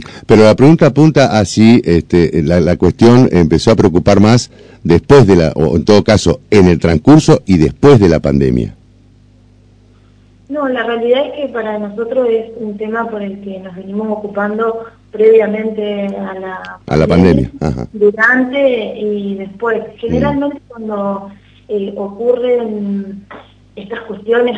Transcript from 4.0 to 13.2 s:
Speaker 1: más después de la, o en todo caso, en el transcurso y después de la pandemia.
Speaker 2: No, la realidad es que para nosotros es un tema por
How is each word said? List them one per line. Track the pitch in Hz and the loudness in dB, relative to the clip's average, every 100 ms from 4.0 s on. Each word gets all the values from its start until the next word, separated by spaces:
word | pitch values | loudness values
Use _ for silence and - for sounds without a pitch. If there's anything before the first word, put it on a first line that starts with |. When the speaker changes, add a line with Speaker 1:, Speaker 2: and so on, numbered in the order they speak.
| 90 101 | 2 2
Speaker 1:
más | 107 120 - - - - | 4 2 -2 -12 -20 -12
después | - 85 - 143 98 | 0 0 4 4 6
de | 90 | 4
la, | 80 - | 2 0
o | 80 80 | 0 0
en | - | 2
todo | 104 | 2
caso, | 98 107 87 76 - | 4 0 0 -2 0
en | 104 90 | 4 4
el | 85 | 2
transcurso | 85 82 - 156 156 156 - | 0 0 4 4 6 2 2
y | 90 | 0
después | 76 - 139 127 | 0 2 4 6
de | 92 | 4
la | 78 | 2
pandemia. | 71 69 67 62 53 - _ _ _ _ _ _ _ _ _ _ _ _ _ _ _ _ _ | 0 0 0 -2 -4 -10 _ _ _ _ _ _ _ _ _ _ _ _ _ _ _ _ _
Speaker 2:
No, | 294 269 | -8 -6
la | 247 | -4
realidad | 226 226 233 254 294 | -6 -4 -4 -4 -6
es | |
que | 294 269 | -8 -10
para | 226 214 214 | -8 -10 -8
nosotros | 208 202 226 262 247 | -10 -10 -8 -6 -4
es | 226 226 - | -4 -8 -12
un | 214 202 | -14 -12
tema | 214 226 233 | -10 -8 -8
por | 214 | -10